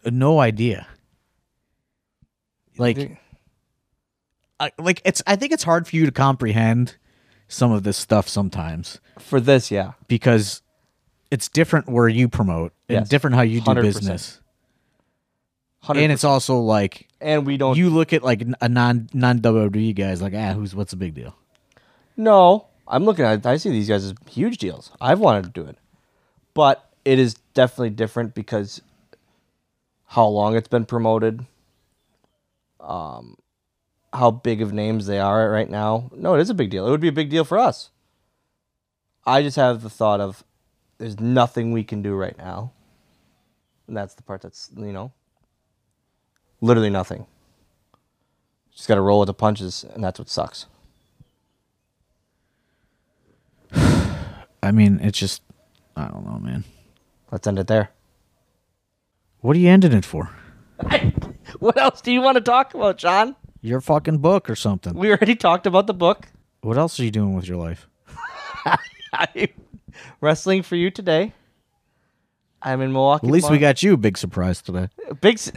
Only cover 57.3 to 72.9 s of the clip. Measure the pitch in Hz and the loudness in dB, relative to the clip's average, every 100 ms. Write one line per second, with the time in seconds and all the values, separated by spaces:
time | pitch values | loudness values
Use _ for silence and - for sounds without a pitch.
57.3 | 107 - 98 92 110 101 _ _ _ _ | -6 -2 -2 0 0 0 _ _ _ _
58.3 | _ _ _ _ _ _ _ _ _ _ | _ _ _ _ _ _ _ _ _ _
59.3 | _ 117 156 180 190 180 113 - 78 - | _ 0 4 8 8 8 4 2 -6 -10
60.3 | - - - _ - - 302 - - - | -12 -20 -20 _ -10 -2 0 0 -2 -6
61.3 | - - - 214 240 269 - - 247 254 | -14 -20 -4 0 2 0 0 -2 2 2
62.3 | 254 233 240 269 330 214 190 170 190 220 | 2 2 2 0 -2 -2 0 0 2 0
63.3 | 277 - _ 110 123 - 151 151 156 151 | -4 -20 _ -6 -4 0 0 0 0 2
64.3 | 196 - 110 113 95 - 120 202 202 202 | 0 -2 -4 -2 -4 -4 -4 0 2 2
65.3 | 226 190 175 196 185 202 185 175 208 - | 2 2 2 2 2 2 0 0 0 -6
66.3 | _ _ _ 110 120 160 - 120 107 101 | _ _ _ -4 -2 -2 -2 -4 -2 -2
67.3 | 95 90 90 82 85 _ _ _ - - | -2 -6 -8 -8 -10 _ _ _ -18 -18
68.3 | - - - - - - - - - 165 | -16 -16 -10 -4 -4 -6 -20 -10 -6 -4
69.3 | - - - - - - - - - 147 | -4 -6 -6 -20 -20 -20 -20 -20 -4 -2
70.3 | 156 - 190 175 175 175 185 185 160 208 | 0 0 -2 -2 -2 -2 -2 -2 0 0
71.3 | - _ _ _ _ _ _ _ _ _ | -6 _ _ _ _ _ _ _ _ _
72.3 | _ _ _ - 131 131 | _ _ _ -6 -4 -2